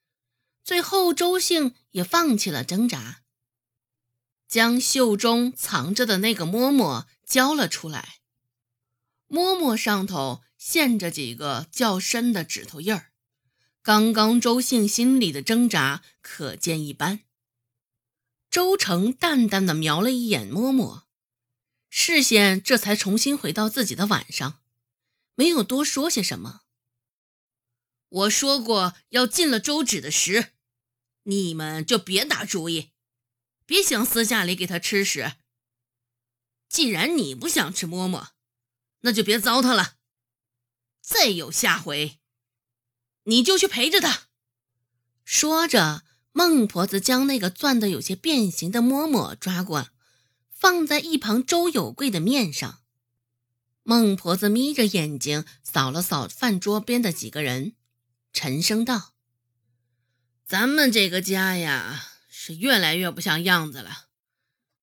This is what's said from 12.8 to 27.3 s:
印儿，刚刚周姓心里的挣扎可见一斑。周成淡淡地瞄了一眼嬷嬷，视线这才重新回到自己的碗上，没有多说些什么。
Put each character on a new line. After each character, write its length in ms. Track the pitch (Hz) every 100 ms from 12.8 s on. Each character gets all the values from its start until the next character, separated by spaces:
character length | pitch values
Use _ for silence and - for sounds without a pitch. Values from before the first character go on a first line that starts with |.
印 120 | 180
儿， 140 | 196 - _ _ _ _ _ _ _
刚 300 | - 214 226
刚 260 | 220 214 240
周 220 | 240 240
姓 260 | 247 247 208
心 320 | 233 247 262
里 140 | 190
的 80 | 143
挣 260 | 139 226 240
扎 360 | 170 135 143 - _
可 340 | - - 139
见 300 | - - 160
一 80 | 147
斑。 280 | 135 151 208 _ _ _ _ _ _ _ _ _ _ _ _ _
周 260 | 359 359 392
成 340 | - 175 208
淡 380 | 262 349 277 220
淡 160 | 196
地 80 | 190
瞄 300 | 156 156 151
了 80 | 226
一 180 | 254 233
眼 220 | 165 101
嬷 200 | 131 254
嬷， 340 | 262 175 - - _ _ _ _ _ _ _ _
视 340 | - - 320
线 400 | 254 214 202 190
这 140 | - 247
才 180 | 202
重 220 | 208 196 214
新 200 | 269 285
回 180 | -
到 160 | - 214
自 160 | 269 202
己 80 |
的 100 | 131 202
碗 240 | 156 -
上， 300 | - 135 - _ _ _ _ _ _ _
没 140 | - 320
有 140 | 320
多 200 | 202 262
说 280 | 294 277 320
些 120 | 247
什 160 | 180 95
么。 220 | 110 - _ _ _ _ _ _ _